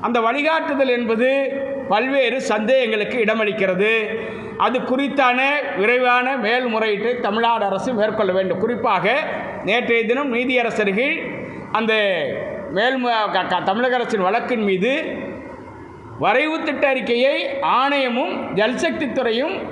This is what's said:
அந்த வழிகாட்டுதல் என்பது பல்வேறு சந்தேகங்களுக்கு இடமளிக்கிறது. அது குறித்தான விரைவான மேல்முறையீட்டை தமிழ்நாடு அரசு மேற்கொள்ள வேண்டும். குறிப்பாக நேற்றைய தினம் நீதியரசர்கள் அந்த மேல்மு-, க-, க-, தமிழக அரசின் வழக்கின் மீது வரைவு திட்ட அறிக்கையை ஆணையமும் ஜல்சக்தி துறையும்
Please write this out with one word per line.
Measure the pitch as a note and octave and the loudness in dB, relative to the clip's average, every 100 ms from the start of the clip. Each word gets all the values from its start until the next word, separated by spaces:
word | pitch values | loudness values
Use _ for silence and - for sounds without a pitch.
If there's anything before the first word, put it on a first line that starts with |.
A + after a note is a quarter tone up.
| G#3+ | 0
அந்த | A#3+ A3+ | 2 2
வழிகாட்டுதல் | C4+ D4 D#4+ D#4 C#4 C4 | 2 2 0 0 0 2
என்பது | A#3+ A#3 A3+ B3+ C4+ C4+ C#4 C4+ C4+ B3 | 2 0 2 2 2 0 -2 -6 -6 0
பல்வேறு | F#3 B3+ C#4 A#3+ C4 - | 0 2 2 2 0 0
சந்தேகங்களுக்கு | G#3+ A3 C4 A#3+ A3 G#3 B3 | 0 4 4 4 0 -2 0
இடமளிக்கிறது. | G#3+ A3 G#3+ - F#3 F3+ G#3 A3+ G#3 A3 A3 A3 - - A3 | 0 2 0 0 0 2 2 2 0 -6 -6 -8 -10 0 0
அது | B3 - | 0 0
குறித்தான | B3+ C#4 C#4 B3+ B3 C4+ D4 A#3 E3 | 0 0 2 2 2 0 0 -2 0
விரைவான | G#3 B3 B3+ B3 B3+ C4+ G#3 | 2 4 4 2 2 -2 0
மேல்முறையீட்டை | B3 B3 A3 A3 G3+ A3 A#3+ A3 | 0 0 0 0 0 0 0 0
தமிழ்நாடு | G#3+ A#3 A3+ G3+ | 0 2 2 0
அரசு | F#3+ G3 A#3 | -2 -2 0
மேற்கொள்ள | G#3+ G#3 G3 F#3 | 0 0 0 0
வேண்டும். | F#3+ E3+ | 0 0
குறிப்பாக | A3 A#3+ B3 F#3+ F3+ C4+ D#4 - - - - | -2 0 0 2 2 0 -2 -6 -8 -6 -2
நேற்றைய | A3+ G#3 A#3 A3 | 0 2 0 2
தினம் | B3+ C#4+ A#3 | 0 0 -2
நீதியரசர்கள் | B3 B3+ A#3 - G3+ F#3+ C#4 E4 - - - - - - | 2 2 2 0 0 2 0 -2 -6 -10 -10 -12 -4 -2
அந்த | A3 A3 G3+ F3 C#3 - - - - F3 | 2 2 2 0 -2 -4 -6 -8 -4 0
மேல்மு-, | A#3+ C4 B3 A3+ G3+ F#3+ | 2 2 0 0 2 0
க-, | F3+ | 0
க-, | F3+ - | 0 0
தமிழக | G3+ B3+ B3 | 2 2 2
அரசின் | A#3 G#3+ F#3 | 0 2 2
வழக்கின் | A3+ - A#3+ G#3 | 2 0 0 2
மீது | F#3 A3 C#4+ D4+ - - - - - - - - - - - | 2 2 0 -2 -8 -10 -10 -14 -16 -16 -16 -18 -18 -16 -2
வரைவு | F3 A#3 D4+ D#4+ D#4 | 0 2 0 -2 -4
திட்ட | C#4 C#4+ | 0 2
அறிக்கையை | C4 G#3 A#3+ C4 D#4+ F4 C#4 C4+ A#3 | 2 0 2 2 2 -2 -2 0 2
ஆணையமும் | C#4 C#4+ C4 A#3 E4+ - - F3 | 2 2 0 0 -2 -4 -4 0
ஜல்சக்தி | G#3+ B3 E4 - C#4+ G#3 | 0 0 -2 -2 -2 0
துறையும் | A#3+ A3+ D4+ F#4+ - | 0 0 -2 -4 -8